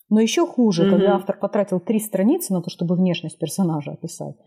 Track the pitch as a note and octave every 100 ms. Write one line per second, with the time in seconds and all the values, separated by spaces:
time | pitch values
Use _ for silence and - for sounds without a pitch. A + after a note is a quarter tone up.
0 | - G#3+ A3+ E4+ E4+ - A3+ E3+ G3 G3
1 | G3 G3+ - - G3 G3+ G3 F#3 F3+ A3
2 | G#3+ - G3+ E4+ - F#3 E3+ - E3+ F3
3 | F#3 E3 D#3+ - D#3+ - F3+ D#3 C#3+ D3
4 | E3 - D3 -